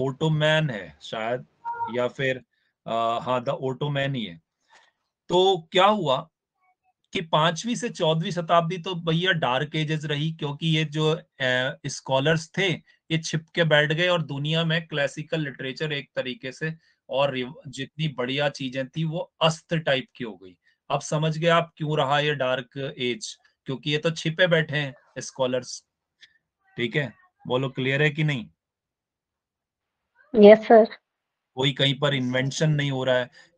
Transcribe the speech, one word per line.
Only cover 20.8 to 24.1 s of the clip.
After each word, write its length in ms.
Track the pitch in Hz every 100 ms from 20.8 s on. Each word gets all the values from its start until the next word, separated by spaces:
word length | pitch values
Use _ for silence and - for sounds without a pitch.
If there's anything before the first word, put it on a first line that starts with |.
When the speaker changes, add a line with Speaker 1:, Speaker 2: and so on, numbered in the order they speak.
| -
Speaker 1:
अब 100 | 143
समझ 380 | - 156 160 156
गए 100 | 170
आप 240 | 170 165 -
क्यों 200 | 151 151
रहा 240 | 135 143
ये 140 | 151
dark 600 | 143 127 127 123 139 135 -
age, 400 | 123 110 - - _ _ -
क्योंकि 240 | 131 147
ये 80 | 151
तो 120 | 165